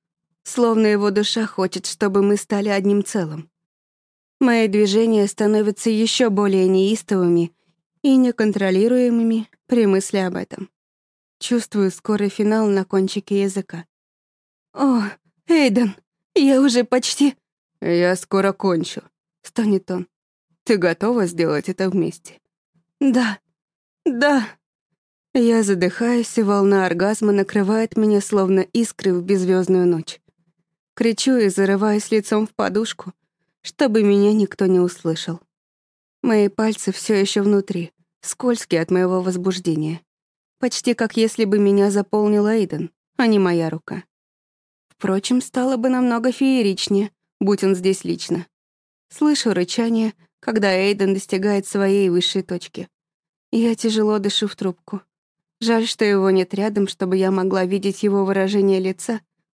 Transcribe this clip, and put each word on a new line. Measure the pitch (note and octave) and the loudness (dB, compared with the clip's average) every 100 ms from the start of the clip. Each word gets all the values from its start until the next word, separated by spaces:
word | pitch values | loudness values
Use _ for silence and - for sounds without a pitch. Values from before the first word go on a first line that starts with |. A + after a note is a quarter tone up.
| _ _ _ _ | _ _ _ _
Словно | - - A#3+ A3+ A3 | -10 0 2 4 4
его | G#3 G#3 | 2 2
душа | G3+ G#3 - A3 | 0 -2 -2 -4
хочет, | - F#3 F#3 - | -4 -4 -4 -10
чтобы | - G#3 G3 | -4 -2 2
мы | G3+ G#3 | 2 0
стали | - G3+ G#3 | -2 -4 -2
одним | G3+ G3 G3+ | -2 0 0
целым. | G3 G#3+ E3 D3+ D#3+ _ _ _ _ _ _ _ _ _ | 0 -4 -6 -8 -14 _ _ _ _ _ _ _ _ _
Мои | B3+ A#3 A3 | 0 2 2
движения | G#3 G#3 G#3 A3+ G#3+ G3+ | 2 2 2 2 2 0
становятся | - G#3 G#3+ G#3+ G#3 A3+ | 0 0 2 0 -2 -2
еще | G#3+ A3 - B3 | 0 0 0 0
более | G3 G3+ F#3+ F#3 | 2 0 2 2
неистовыми — | F#3+ G3 A3 - F#3+ F3+ E3+ E3+ - _ _ _ _ | 2 2 0 -2 0 2 2 0 -6 _ _ _ _
и | C#4+ C4 | 2 4
неконтролируемыми | B3+ A#3+ G#3+ G3+ F#3+ F#3 A3 B3+ B3 A#3 A3+ A3+ A3 _ _ | 2 2 0 0 0 2 2 2 2 2 0 -2 -4 _ _
при | A#3+ G#3+ | 0 2
мысли | F#3+ F#3+ G3+ | 2 0 -2
об | F#3 F#3 | -2 -4
этом. | - - F#3+ _ _ _ _ _ _ _ | -10 -12 -16 _ _ _ _ _ _ _
Чувствую | - A#3+ A3 G#3 F#3+ | -4 -2 -2 -2 -2
скорый | F3+ - G#3 G3+ | -2 -4 -2 -2
финал | - G#3 A3 G#3+ | 0 0 2 2
на | G3 | 0
кончике | F#3+ G3 F#3+ - - G3+ | 0 -2 -2 -4 -4 -2
языка. | G3 F#3+ F#3 E3+ E3+ _ _ _ _ _ _ _ _ | -2 -4 -10 -14 -18 _ _ _ _ _ _ _ _
«О, | - C#4 A#3+ G3+ - _ _ _ | -2 2 2 0 -8 _ _ _
Эйден, | E4 C#4 G#3 A#3 F#3+ _ _ _ - | 2 4 2 0 -4 _ _ _ 0
я | C#4 C4+ | 4 4
уже | C#4 A#3+ | 4 2
почти...» | A#3+ B3 - - C#4+ - _ _ _ _ | 2 0 -2 0 0 0 _ _ _ _
«Я | - F3 F3 F#3 | -2 2 2 0
скоро | - G3 G3 | -2 0 0
кончу», | F#3+ G3 E3+ E3+ - - _ _ _ | 0 -2 -2 -4 -10 -18 _ _ _
стонет | - - G#3+ G3 - | -12 -4 0 0 -2
он. | F#3 F3+ _ _ _ _ _ - | -8 -10 _ _ _ _ _ -2
«Ты | G#3+ | 0
готова | F3 E3 G#3 A#3+ F3+ | 2 0 -2 0 -2
сделать | E3+ E3 D3+ - | -2 -2 -2 -4
это | F#3 F#3+ | -4 -2
вместе?» | F#3 D#3+ - - - _ _ _ _ _ _ | -2 -4 -6 -20 -20 _ _ _ _ _ _
«Да, | C#4 B3 A#3 G3+ _ _ _ _ _ _ - | 0 2 0 -6 _ _ _ _ _ _ -6
да». | A#3+ C#4+ C#4 G#3+ - _ _ _ _ _ _ _ | 0 2 2 -2 -10 _ _ _ _ _ _ _
Я | C4 A#3 A3+ | 0 4 2
задыхаюсь, | G3+ F#3+ F3+ - A#3 A#3+ A3+ - | 2 0 0 -2 -2 0 -2 -2
и | |
волна | G3+ G3+ G3 G3 F#3 | 0 2 4 2 2
оргазма | F3 F#3+ G#3+ G#3 | 0 -2 0 0
накрывает | G3+ G3 G#3+ F#3+ A3 A3+ - | 2 0 -2 0 0 -2 0
меня, | G#3+ G#3 | 2 2
словно | G3+ G#3 F#3+ F#3+ | 0 0 2 0
искры | - A#3 A3+ - G3 | 0 -2 -4 -2 -2
в | F3+ | -2
беззвездную | F3+ G3 F3+ F#3 F3+ F#3 F3+ | 0 0 2 0 2 2 2
ночь. | E3+ D#3+ - _ _ _ _ _ _ _ | 0 -4 -16 _ _ _ _ _ _ _
Кричу | - A3+ G#3+ - B3+ | -4 -2 0 0 2
и | G#3 | 2
зарываюсь | F3+ G3 G3 G#3+ G#3 - | 2 0 2 0 0 0
лицом | G#3+ G3+ G#3+ G#3+ | -2 0 -2 -2
в | |
подушку, | - G3 F#3 A3+ - - - _ _ _ _ | -4 -4 -2 -4 -8 -14 -18 _ _ _ _
чтобы | - - C#4 A3 | -20 -2 2 4
меня | G3+ G3+ G3+ | 4 4 4
никто | G#3+ G3 - F#3+ | 2 0 0 2
не | F#3 | 2
услышал. | F3+ F3 E3+ D#3+ - E3+ _ _ _ _ _ _ _ _ | 2 -2 -6 -6 -8 -12 _ _ _ _ _ _ _ _
Мои | B3+ A3 G3+ | 0 2 2
пальцы | G3+ G#3+ G#3+ - | 0 -4 -2 -6
все | F#3+ - G#3 | -8 -2 0
еще | G3 G#3+ | 0 0
внутри, | G3+ G3+ G3 G3 E3+ - _ _ | 2 2 0 -6 -8 -14 _ _
скользкие | - - B3+ A#3 - E3+ | -14 -6 -2 -4 -2 -2
от | E3 | 0
моего | F3+ F#3 F#3 | 0 0 0
возбуждения. | F#3 F3+ F#3 F3+ F3 D#3 D#3 E3 - _ _ _ _ _ | -2 -4 -4 -4 -4 -4 -4 -8 -14 _ _ _ _ _
Почти | B3 - - | -6 -4 -4
как | A#3 A3 - | -2 -2 0
если | A3 - G#3+ | -2 0 0
бы | G#3 | 2
меня | G3+ G3+ G3+ | 4 4 2
заполнил | G3+ G3+ G#3+ G#3 G#3 G#3 | 0 -2 -2 0 2 2
Эйден, | A3 F#3+ D#3 E3 - _ - | 0 -2 -4 -10 -12 _ -2
а | A#3+ | 2
не | G#3 | 4
моя | F#3+ E3+ E3 | 2 0 -2
рука. | D#3+ - - - _ _ _ _ _ _ _ _ | -6 -10 -14 -14 _ _ _ _ _ _ _ _
Впрочем, | _ G3 F#3+ G3 B3+ | _ -2 -2 0 -2
стало | - - B3+ C4 | -2 -4 -2 0
бы | B3+ | 0
намного | B3+ B3 A#3 B3 | 0 0 0 -2
фееричнее, | A#3+ C4+ C4 G#3 F#3 - G3 G#3 - _ _ | 0 0 2 0 -2 0 0 0 -6 _ _
будь | G3 G3+ | -2 0
он | G3 F#3 | 0 0
здесь | F#3 F#3+ | 0 -2
лично. | F3 E3+ - F3 F3 _ _ _ _ _ _ | -4 -8 -4 -6 -6 _ _ _ _ _ _
Слышу | - D4+ D4 A#3+ | -2 0 0 0
рычание, | F#3 F3+ - A#3 A3+ A3 - _ _ | -2 -2 -2 -2 0 -2 -4 _ _
когда | - A3 G3+ F#3 | -4 0 0 2
Эйден | G3 G3+ G3 | 0 0 0
достигает | F#3+ - F#3+ G3+ G3+ F#3+ | -2 -2 -4 0 -2 -2
своей | G3+ G3 G3 G3 | -2 0 2 2
высшей | F3 F3 F#3+ | 0 0 -4
точки. | F3 F3 - - F#3 _ _ _ _ _ _ | -6 -10 -10 -16 -16 _ _ _ _ _ _
Я | A3+ A#3 | 0 0
тяжело | A3+ A3+ A3 G#3 G#3+ | 0 -2 0 0 0
дышу | G3+ - G#3 | -2 -2 -6
в | - | -4
трубку. | G3 F3+ - G3 - _ _ _ _ _ | -8 -8 -12 -14 -14 _ _ _ _ _
Жаль, | A3+ A3+ A3+ | -2 0 0
что | - | -2
его | G#3+ G3 F#3+ | 0 2 2
нет | F#3+ F#3 | 2 0
рядом, | G3 G#3 G#3 G3 | -4 -4 -2 -4
чтобы | - F#3 F#3+ | -4 -4 0
я | F#3+ | 0
могла | G3 F#3 F#3+ | 0 0 -2
видеть | F3+ G3 G3 F#3+ | -2 -2 -4 -2
его | G#3 G3 F#3+ | -2 0 0
выражение | G3 F#3+ G#3 G3 F#3+ | 0 0 0 2 0
лица, | F#3 F#3 - A3+ - _ _ | -2 -6 -8 -8 -10 _ _